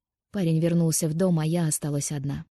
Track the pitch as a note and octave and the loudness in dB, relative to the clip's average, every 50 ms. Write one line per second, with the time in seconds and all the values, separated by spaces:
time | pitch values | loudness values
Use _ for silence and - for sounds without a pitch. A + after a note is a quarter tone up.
0 | _ _ _ _ _ _ - G3+ F3 E3 D#3+ D#3+ E3+ E3 E3+ E3+ E3+ D#3+ D#3 - | _ _ _ _ _ _ -6 -2 0 2 2 2 2 2 2 4 2 2 2 0
1 | F3 D3+ D#3+ E3 F#3+ F#3 F3 D#3+ D#3 D#3 E3 F3 E3 D3+ - - - D3 D3 C#3+ | 0 -2 0 2 2 2 2 2 0 0 0 0 0 0 -2 -2 -4 -4 -4 -4
2 | C#3+ - D3+ C#3+ C3+ C#3+ C#3 D#3 E3 _ _ | -4 -4 -6 -6 -6 -6 -6 -8 -10 _ _